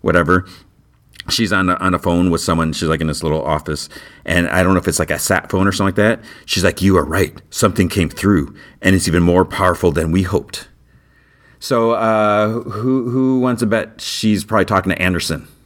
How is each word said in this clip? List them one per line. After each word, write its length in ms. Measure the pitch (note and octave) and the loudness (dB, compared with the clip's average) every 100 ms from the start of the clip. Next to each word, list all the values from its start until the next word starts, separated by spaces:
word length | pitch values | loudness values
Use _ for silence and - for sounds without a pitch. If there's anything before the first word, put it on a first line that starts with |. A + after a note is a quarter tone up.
whatever. 440 | - E2+ D#2+ F#2 - - _ _ _ _ _ - - | 2 2 4 2 0 -18 _ _ _ _ _ -18 -6
She's 220 | - G#2+ | -2 0
on 140 | F#2+ F#2 | 0 0
the, 140 | F2+ | 0
on 140 | F#2 | 0
the 40 | F2+ | 0
phone 320 | - F2 F2+ | 0 2 2
with 120 | E2+ | 0
someone. 300 | - E2 D#2+ | 0 0 0
She's, 160 | D2+ E2 | -2 -2
like, 140 | D#2 | -2
in 60 | D#2+ | -2
this 160 | C#2+ | -4
little 200 | D#2+ D#2 | -2 -2
office. 460 | D#2 D2+ - D2+ - - - - - | -2 -4 -4 -8 -10 -16 -20 -16 -2
And 220 | F2 E2 | -2 0
I 120 | F2+ | 0
don't 120 | F#2 F#2 | 2 2
know 40 | |
if 80 | F2 | 0
it's, 120 | D#2 | -2
like, 100 | D#2+ | -2
a 80 | D#2 | -2
sat 320 | - F#2 - | 0 -2 0
phone 180 | F#2 G2 | 0 0
or 40 | |
something 160 | F2+ G2 | 0 -2
like 80 | F#2 | 2
that. 280 | G#2+ - - - - | 0 0 -8 -20 -6
She's 180 | - | 0
like, 200 | F2+ - | 0 2
"You 140 | F#2+ F#2 | 2 4
are 60 | |
right. 380 | C2+ F#2 D#2 - _ | 2 -2 -2 -4 _
Something 400 | - G#2+ F2 F2 | -2 0 2 0
came 200 | - D#2 | 0 -2
through, 460 | - G2 F#2 C2+ - - - | 0 2 2 0 -10 -20 -2
and 120 | F#2 F#2 | 2 2
it's 120 | - | 2
even 160 | E2+ | 2
more 200 | F2 F2 | 4 4
powerful 480 | F#2 - F#2 E2+ F2+ | 2 2 0 2 0
than 200 | E2 E2 | 0 0
we 100 | F2+ | 0
hoped." 460 | F2+ G2 - - - _ _ _ _ _ _ _ _ _ | 0 -4 -4 -16 -16 _ _ _ _ _ _ _ _ _
So, 320 | - B2 A2+ | -2 0 2
uh, 560 | A2+ A2+ G#2+ G#2+ G#2 G#2+ | 2 0 2 2 2 0
who, 600 | A2+ A2+ G#2 B2 C3 A#2+ | -2 -8 -6 -2 -2 -2
who 300 | B2+ C3 C3 | 0 0 2
wants 220 | B2+ A#2+ | 0 0
to 40 | A#2 | 0
bet 360 | A2 - - | -2 -4 -12
she's 420 | - - A2 G2+ - | -10 -2 0 0 0
probably 200 | A2 F#2 | 0 0
talking 260 | G2 F#2 | -2 -2
to 100 | F2 | -2
Anderson? 460 | F2+ F2+ - D#2 - _ | 0 -2 -4 -8 -8 _